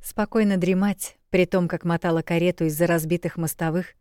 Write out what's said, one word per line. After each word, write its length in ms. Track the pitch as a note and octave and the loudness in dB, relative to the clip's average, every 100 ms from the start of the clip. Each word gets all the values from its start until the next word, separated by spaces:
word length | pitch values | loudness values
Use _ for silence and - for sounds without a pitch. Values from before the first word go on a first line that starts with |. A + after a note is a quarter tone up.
Спокойно 540 | - - G#3 A3+ G#3+ F#3+ | -12 -6 -2 2 2 2
дремать, 600 | F3 F#3 G3+ F#3+ - - _ | 2 2 2 -2 -8 -16 _
при 160 | F#3 | 0
том, 240 | F3+ F#3+ F3 | 2 2 0
как 160 | F3 | -2
мотала 380 | F3 E3+ F3+ E3 | -2 -2 0 -2
карету 420 | D#3+ E3+ F3 F3 | 0 0 0 0
из-за 220 | D#3+ D3+ E3+ | -2 0 2
разбитых 500 | E3+ D#3 E3+ F3 - | 2 0 -2 -2 -4
мостовых 580 | D#3+ - E3 D#3+ F3+ _ | -6 -4 -2 -2 -6 _